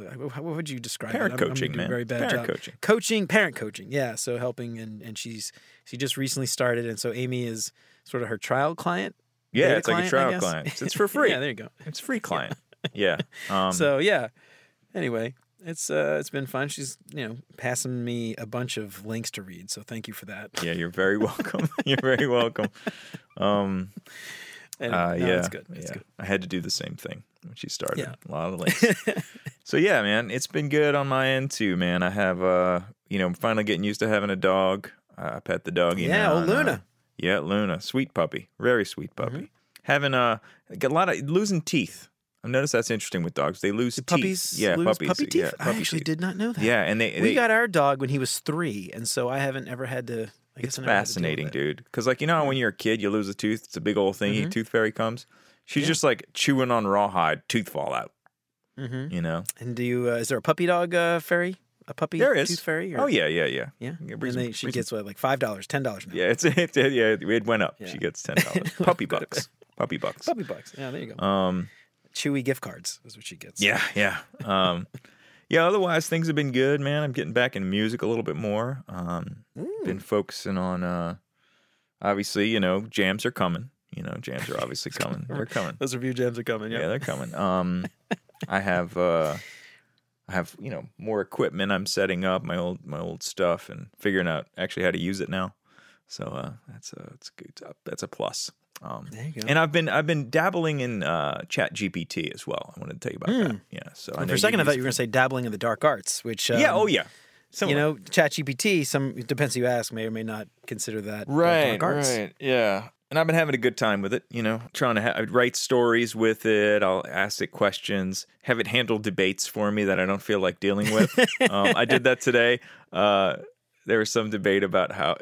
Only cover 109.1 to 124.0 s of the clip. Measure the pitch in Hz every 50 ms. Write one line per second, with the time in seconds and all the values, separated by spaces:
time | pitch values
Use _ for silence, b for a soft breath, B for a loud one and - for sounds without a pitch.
109.1 | - 123 113 - 139 131 147 127 - 123 120 123 123 117 110 - 117 113 110 113
110.1 | 110 110 113 110 107 110 107 - _ _ - - 117 98 - 120 107 107 101 104
111.1 | 104 104 101 123 139 156 170 175 170 156 143 123 110 101 - - - 147 143 131
112.1 | 123 110 101 - - - 139 135 127 120 113 104 98 98 113 120 - _ _ _
113.1 | 139 160 165 165 160 165 160 147 135 120 113 123 113 - 120 110 101 98 98 98
114.1 | 120 - - - - 117 113 107 113 113 117 - - - 143 123 113 104 110 120
115.1 | - - 110 110 - 123 123 120 - - - - 131 123 120 117 117 120 120 110
116.1 | 110 110 113 110 110 - - 110 107 104 104 104 104 104 101 92 92 90 - -
117.1 | 71 92 98 104 - - 92 - - - 107 98 - - - - 101 98 92 92
118.1 | 95 - - b b b - - 120 117 101 101 113 123 120 110 113 107 107 107
119.1 | 90 98 95 92 98 - - - - 104 104 104 104 107 101 98 95 92 92 95
120.1 | 98 98 - - 104 98 92 90 85 - 98 98 98 208 208 214 107 220 190 -
121.1 | - 254 247 - - - 254 214 - 101 101 240 220 - 240 226 - 123 120 131
122.1 | 127 - - 131 120 120 117 120 123 120 B B B B B _ - 87 101 104
123.1 | 101 98 95 87 64 - - 427 _ _ _ _ _ _ _ - 110 110